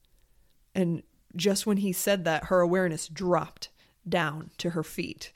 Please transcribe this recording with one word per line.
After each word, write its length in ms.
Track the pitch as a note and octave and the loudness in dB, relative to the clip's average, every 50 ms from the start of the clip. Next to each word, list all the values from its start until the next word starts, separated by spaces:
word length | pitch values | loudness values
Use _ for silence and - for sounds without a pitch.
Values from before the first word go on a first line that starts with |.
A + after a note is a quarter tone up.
| _ _ _ _ _ _ _ _ _ _ _ _ _ _ - | _ _ _ _ _ _ _ _ _ _ _ _ _ _ 0
And 300 | F#3+ F#3 E3+ E3+ - - _ _ _ _ _ - | 0 2 2 0 -2 -6 _ _ _ _ _ -6
just 320 | F3 E3 G3+ G3 G3 - A3 | -2 0 2 2 2 2 2
when 100 | G3+ G3 | 2 2
he 160 | G3 G3 F3+ | 2 0 -2
said 320 | - - G3+ G3+ F#3+ E3 | 0 0 0 0 2 2
that, 200 | E3+ D#3+ D3+ - | 0 0 0 0
her 160 | - F#3+ F3+ | 2 4 4
awareness 460 | F3 E3+ F3 F#3+ F#3 F3 D#3+ D#3 - - | 4 6 4 4 2 2 0 -4 -8 -10
dropped 640 | D#3+ - G3 F3+ F3 D#3+ - - - - - - _ _ _ _ _ _ - F3 | -8 -4 0 2 2 2 2 -2 -10 -16 -16 -16 _ _ _ _ _ _ -6 -2
down 400 | E3+ F3+ D#3+ D3+ D3 D#3 E3 E3+ - - | 0 0 0 0 -4 -6 -12 -12 -10 -6
to 140 | - F3 | -4 -4
her 120 | E3+ E3+ D#3 | -2 -2 -4
feet 480 | - - - - - - - - - - | -6 -6 -8 -8 -8 -8 -12 -16 -18 -18